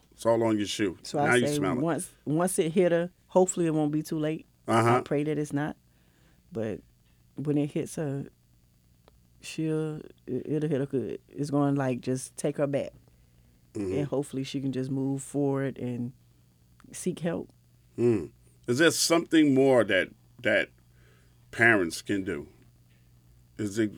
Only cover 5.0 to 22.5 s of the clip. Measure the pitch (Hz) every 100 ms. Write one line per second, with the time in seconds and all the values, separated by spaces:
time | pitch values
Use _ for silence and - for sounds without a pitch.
5 | - 143 151 147 147 143 151 - _ _
6 | _ _ _ _ _ 113 110 92 - _
7 | _ _ _ - 143 147 143 165 143 -
8 | 147 139 - _ _ _ _ _ _ _
9 | _ _ _ _ - - 160 156 156 156
10 | - - - 123 - 151 151 135 139 131
11 | 101 57 - - 143 143 143 143 131 123
12 | - 131 - - 156 147 143 139 - -
13 | _ _ _ _ _ _ _ 110 95 95
14 | 143 135 143 131 135 139 135 127 131 135
15 | 135 135 - 143 139 139 135 - 123 120
16 | 120 - _ _ _ _ _ _ - -
17 | - 202 165 170 - _ _ _ _ -
18 | 120 107 73 - _ _ - 123 160 -
19 | - 165 - 160 151 131 135 127 101 95
20 | - - _ - 104 101 - _ _ _
21 | _ _ _ _ _ - 117 107 85 -
22 | - 101 95 73 76